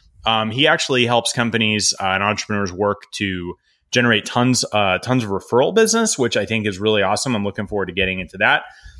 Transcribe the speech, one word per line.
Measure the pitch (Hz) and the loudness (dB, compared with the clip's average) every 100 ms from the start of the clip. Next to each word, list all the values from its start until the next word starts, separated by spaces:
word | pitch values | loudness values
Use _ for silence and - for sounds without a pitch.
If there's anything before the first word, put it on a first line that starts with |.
| _ _ 113 | _ _ -2
Um, | 110 110 | 0 0
he | 120 151 | 2 2
actually | 165 - 127 117 | 2 0 2 2
helps | 117 - | 2 0
companies, | - 117 117 107 104 - - | -2 0 0 0 0 0 -2
uh, | 95 | 0
and | 95 | 0
entrepreneurs | 104 104 - 104 95 | 0 -2 -2 -4 -4
work | 90 104 101 - - | -2 -2 -2 -8 -6
to | 101 92 87 - _ _ _ | -4 -4 -8 -12 _ _ _
generate | 123 120 107 - | 2 4 2 2
tons, | 123 127 123 - | 2 2 2 0
uh, | 107 98 92 | 0 2 0
tons | - 127 | 0 -2
of | 107 | -2
referral | 95 - 120 156 | -6 0 0 2
business, | 202 220 226 220 - | 2 2 2 0 0
which | 117 113 | 0 -2
I | 101 | -2
think | 110 104 | -2 -2
is | 92 | -2
really | 110 107 | 0 2
awesome. | 95 104 135 110 | 2 0 -2 -2
I'm | 101 | -4
looking | 104 101 | -6 -6
forward | 104 90 | -4 -4
to | |
getting | 90 95 92 | -2 -2 -4
into | 87 95 | -8 0
that. | 113 151 - - - | 0 0 -4 -18 -20